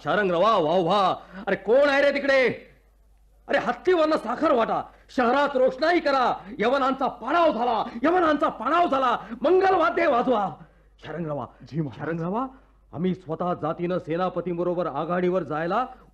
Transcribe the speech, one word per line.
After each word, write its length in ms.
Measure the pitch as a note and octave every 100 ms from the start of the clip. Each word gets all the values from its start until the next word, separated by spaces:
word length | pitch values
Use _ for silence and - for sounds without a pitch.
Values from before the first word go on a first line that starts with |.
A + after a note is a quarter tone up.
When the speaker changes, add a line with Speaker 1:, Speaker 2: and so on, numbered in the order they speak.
Speaker 1:
शारंगरावा, 520 | C#3+ F3+ G3 E3+ G#3 G#3
वा 200 | D3+ F3+
वा. 400 | E3+ G3+ F#3 C#3 - F#3+ G3
अरे 100 | G3
कोण 320 | G3+ B3+ C#4+
आहे 140 | C#4
रे 80 | C#4+
तिकडे? 380 | A#3 C4+ C4+ A#3+ - - _ _ _ _ _ _ _ -
अरे 100 | -
हत्तीवरनं 580 | G#3 B3 F4+ F4 D#4 D#4
साखर 360 | A3 A#3+ D#4
वाटा, 300 | B3+ A3 E3+ - - _ -
शहरात 400 | A#3+ C#4 C#4+ C4
रोषणाई 440 | B3+ C4 D#4 F4
करा, 320 | C#4+ C4+ A#3 - F#3+ -
यवनांचा 500 | G#3+ C#4 C4 C4+ B3
पाडाव 440 | - A#3 E4+ D#4+
झाला, 320 | G#3+ B3 A3 - A#3
यवनांचा 460 | D4+ F#4 D#4+ D4 D4+
पाडाव 400 | - A#3 E4+ F4
झाला, 280 | C4+ B3+ G#3+ G3 A#3+
मंगलवाद्ये 680 | D4 F#4 F#4+ F#4 E4 E4+ E4+
वाजवा. 420 | A#3+ B3 A3 F#3+ C#3+ - _ _ _ D3+
शारंगरावा, 400 | D#3 D#3+ C#3+ A2 -
Speaker 2:
जी 180 | B2+ C#3+
महाराज. 180 | C#3+ C#3
Speaker 1:
शारंगरावा, 480 | D3+ E3+ E3 G#3+ C4 - _ _ _
आम्ही 220 | C3+ F#3
स्वतः 400 | F3 C#3 D#3+ F3+
जातीनं 440 | F3 D3+ C#3+ F3 F3+
सेनापतींबरोबर 880 | D3 E3 F#3 F3+ F3 E3+ F3 F3 E3
आघाडीवर 560 | C3+ E3 F3+ F3+ F#3
जायला 440 | C3+ D3+ E3+ G#3 B3+ - -